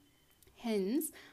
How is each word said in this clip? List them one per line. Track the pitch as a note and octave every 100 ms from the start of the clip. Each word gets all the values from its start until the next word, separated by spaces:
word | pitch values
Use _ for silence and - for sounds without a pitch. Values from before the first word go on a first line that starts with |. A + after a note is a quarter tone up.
| - _ _ _ - -
Hence, | A#3 G#3+ F#3+ C4+ D#4 - -